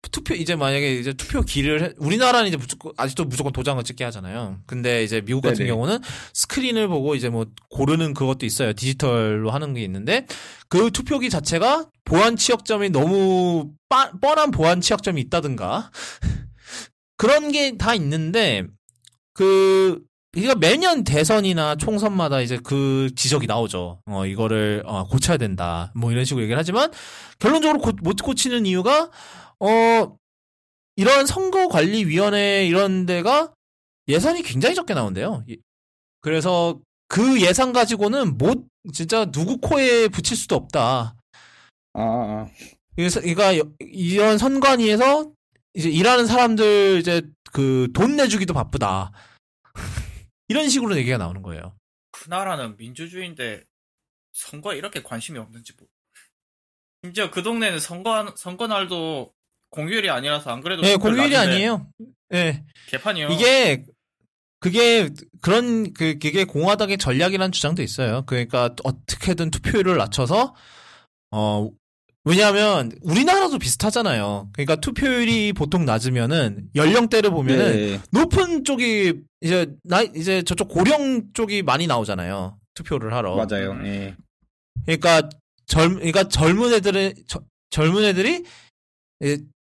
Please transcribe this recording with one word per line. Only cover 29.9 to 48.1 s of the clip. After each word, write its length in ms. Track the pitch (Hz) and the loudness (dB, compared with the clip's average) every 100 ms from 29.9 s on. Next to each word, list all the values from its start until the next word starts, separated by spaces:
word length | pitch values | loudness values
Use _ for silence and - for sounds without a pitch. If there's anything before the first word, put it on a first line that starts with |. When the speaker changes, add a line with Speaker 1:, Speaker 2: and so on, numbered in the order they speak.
| 226 202 - _ _ _ _ _ _ _ - | 4 2 -6 _ _ _ _ _ _ _ 0
Speaker 1:
이런 300 | 196 277 277 | 4 4 4
선거관리위원회 1400 | 370 381 381 370 180 160 220 185 156 202 202 202 196 185 | 0 0 2 2 2 2 2 0 2 2 2 2 2 2
이런 400 | 175 196 190 180 | 2 2 0 -2
데가 480 | 175 180 285 320 _ _ _ _ _ - | -2 2 2 0 _ _ _ _ _ 0
예산이 340 | 151 262 349 | 2 2 0
굉장히 320 | - 123 208 | -2 0 0
적게 200 | 359 339 | 0 -2
나온대요. 500 | 170 107 92 147 170 110 | -4 -4 -4 -6 -8 -10
예. 80 | - _ _ _ _ _ _ | -18 _ _ _ _ _ _
그래서 600 | 151 160 165 175 170 165 _ _ _ | -4 -2 0 0 0 -4 _ _ _
그 320 | - 247 262 | 2 4 6
예산 320 | 269 269 262 | 4 4 2
가지고는 640 | 247 226 226 208 269 220 117 | 2 2 2 0 0 0 0
못, 280 | 131 254 - _ - | 0 0 -4 _ -14
진짜 320 | - 165 226 202 | -10 -2 0 0
누구 320 | 139 170 254 | -2 -2 -2
코에 500 | - 294 262 233 220 | 0 2 4 4 2
붙일 280 | - - 226 | 0 -4 -4
수도 200 | - 139 | -2 -4
없다. 580 | - 151 117 131 113 - _ _ - _ _ _ _ | -2 0 0 0 -4 -10 _ _ -20 _ _ _ _
Speaker 2:
아, 80 | 110 | -6
아. 460 | 113 117 110 107 110 - - _ _ - | -2 -2 -4 -6 -10 -16 -20 _ _ -4
Speaker 1:
그래서, 240 | 175 202 | -2 -2
그러니까 360 | 175 170 196 180 | -4 2 2 2
여-, 120 | 151 151 | 0 -8
이런 580 | - - 175 196 214 214 | -18 -6 -2 2 4 4
선관위에서 920 | 254 269 277 262 220 214 254 294 302 _ _ _ _ | 2 4 4 4 4 4 4 4 0 _ _ _ _
이제 140 | 196 165 | -4 0
일하는 380 | 156 202 247 233 | 2 4 4 4
사람들 720 | 247 240 220 214 208 196 190 | 4 4 4 4 6 4 4
이제 220 | 175 170 151 _ - | 2 -2 -2 _ -10
그 360 | - 135 131 127 | -2 0 2 0
돈 220 | 123 233 | 2 2